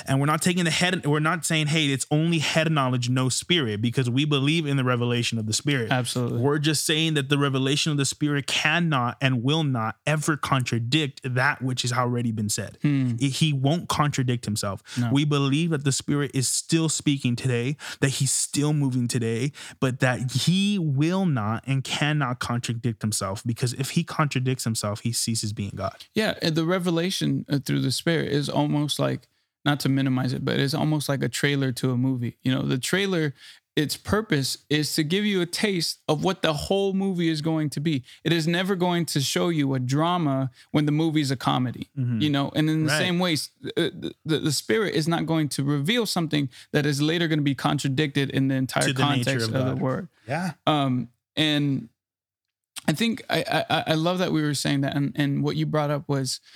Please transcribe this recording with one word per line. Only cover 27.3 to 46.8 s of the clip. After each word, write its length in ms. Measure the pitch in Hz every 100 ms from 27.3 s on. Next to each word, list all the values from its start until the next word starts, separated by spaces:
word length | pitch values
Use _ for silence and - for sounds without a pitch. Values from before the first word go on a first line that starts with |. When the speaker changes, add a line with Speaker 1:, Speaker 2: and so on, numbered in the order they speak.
| 135 -
Speaker 2:
uh, 100 | 143
through 160 | - 143
the 100 | 135
Spirit 360 | 123 - 165 139
is 180 | 147 139
almost 400 | - 147 147 147 -
like, 300 | 135 131 _ _ _ _
not 140 | 147 143
to 80 | 135
minimize 440 | 135 135 127 127
it, 120 | 135
but 140 | 131 120
it's 160 | 139
almost 340 | - 156 156 139
like 140 | 139
a 60 | 135
trailer 420 | - 143 143 135
to 180 | 123 131
a 40 | 123
movie. 400 | 131 131 117 -
You 100 | 139
know, 80 | 131
the 140 | 139 135
trailer, 580 | - 180 196 180 147 - - - _ -
its 200 | 143 -
purpose 640 | - 202 214 147 127 - -
is 260 | 151 147
to 80 | -
give 200 | 151 190
you 160 | 208 190
a 60 | 170
taste 540 | - 214 190 156 - -
of 140 | 151
what 180 | 170 185
the 100 | 160
whole 400 | 147 - 196 196
movie 360 | 190 196 180 165
is 120 | 156
going 300 | 151 160 151
to 100 | 151
be. 220 | 156 139 - -
It 80 | -
is 140 | 170 160
never 260 | 170 190
going 320 | 190 180 170 160
to 140 | 151
show 280 | 131 180 180
you 260 | 165 139
a 40 | 131
drama 720 | 123 143 165 175 147 135 131 - -
when 140 | 151 151
the 60 |
movie 280 | 151 165 156
is 100 | 135
a 60 | 131
comedy, 520 | - 135 127 120 - 139
Speaker 1:
Mm-hmm. 220 | 123 113
Speaker 2:
you 100 | 151
know, 200 | 143 139
and 140 | - 156
in 160 | 156 156
the 40 |
Speaker 1:
Right. 80 | 151
Speaker 2:
same 200 | 180 175
way, 160 | 180
s-, 160 | 151 - _
uh, 60 | 131 -
the, 360 | 156 - 76 -
the, 140 | - 156
the 120 | 160
Spirit 420 | 135 - 220 202
is 120 | 160 165
not 180 | 165
going 240 | 160 165 147
to 120 | -
reveal 400 | 139 147 143 240
something 440 | 208 - 165 151 139 - -
that 120 | 147